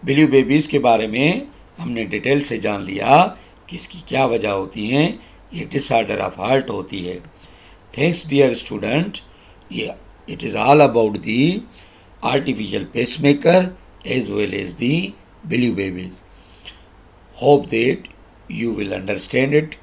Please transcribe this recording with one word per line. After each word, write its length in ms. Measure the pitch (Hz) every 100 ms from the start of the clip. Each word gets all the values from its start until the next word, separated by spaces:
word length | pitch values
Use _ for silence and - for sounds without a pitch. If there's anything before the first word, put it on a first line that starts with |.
ब्लू 240 | - 139 156
बेबीज 400 | 135 123 143 151
के 120 | 143
बारे 280 | 120 113 110
में 400 | 110 143 214 285 - - -
हमने 260 | 143 120 104
डिटेल 360 | 104 123 143
से 140 | 143 113
जान 220 | 104 101
लिया 400 | 92 95 98 143 190 - - - -
कि 60 | 175
इसकी 240 | - 175 -
क्या 180 | 131 131
वजह 260 | 117 104
होती 360 | 98 95 113 107
हैं, 320 | 131 165 - - - -
ये 140 | - -
disorder 460 | 135 - 117 101 104 98
of 120 | 90
heart 300 | 98 135 131
होती 300 | 101 90 101 90
है। 160 | 90 - - - - - - - -
Thanks 260 | 151 170 160
dear 220 | 143 135 117
student, 560 | - 110 101 135 180 - - - - - -
ये 220 | - 104 - - - -
it 140 | -
is 120 | 123 104
all 180 | 110 147
about 400 | 139 117 110 101
the 380 | 90 113 151 190 - - - - - - 113
artificial 580 | 139 139 110 107 - - 113
pacemaker 640 | 123 - 143 143 165 180 185 - - - -
as 240 | 127 104
well 240 | 101 104 101
as 120 | 95 -
the 320 | 120 160 196 - - - -
blue 200 | 117 123 95
babies। 440 | 95 90 92 - - - - - - - - - - - - -
Hope 320 | 135 143 -
that 380 | 113 120 165 - - - - -
you 200 | 110 117 104
will 160 | 101
understand 600 | 92 95 98 - 127 135 147
it 180 | 156 -